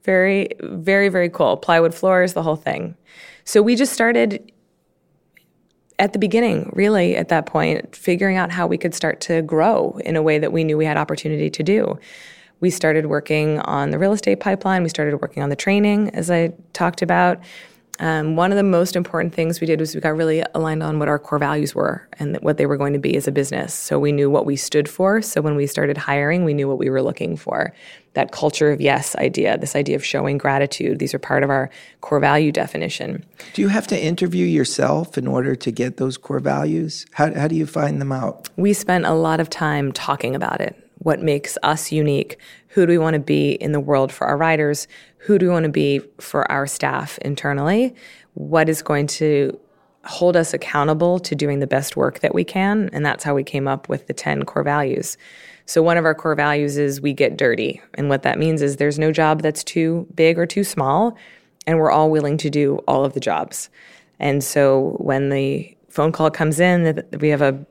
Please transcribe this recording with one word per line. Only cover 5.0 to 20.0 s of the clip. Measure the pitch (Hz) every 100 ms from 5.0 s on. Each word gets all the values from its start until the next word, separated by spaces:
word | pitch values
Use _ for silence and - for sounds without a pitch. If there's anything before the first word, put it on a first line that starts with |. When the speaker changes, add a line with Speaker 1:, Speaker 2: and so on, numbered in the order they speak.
| _ _ _ _ _ _ _ _ _ -
Speaker 1:
at | 196
the | 202
beginning, | 196 220 233 160 -
really, | - 202 208 175 -
at | 170
that | 160 151
point, | 160 160 160 -
figuring | - - 180 196 185
out | 170
how | 175 170
we | 175
could | 175
start | 160 160 -
to | - 165
grow | 156 156 180 226 - -
in | - 160
a |
way | 156 151
that | 156
we | 165
knew | 160 151
we |
had | 156 151
opportunity | 151 151 156 151 151
to | -
do. | 160 208 - - - - - - - _
We | 180
started | 170 156 156 156
working | 147 147 151 151 151
on | - 143 143
the | 156
real | 190
estate | 208 202 196
pipeline. | 202 190 196 190
We | 170
started | 165 147 147
working | - -
on | 143
the | 139
training, | - 196 208 208 208
as | - 170
I | 175 165 170 -
talked | - 175 170
about. | 175 175 180 175 175 - - _ _ -
Um, | 160 156 151 160
one | 180
of | 202
the |
most | 202 175 180
important | 180 175 170 170
things | - 165 165
we | 165
did | 156
was | 156
we | 160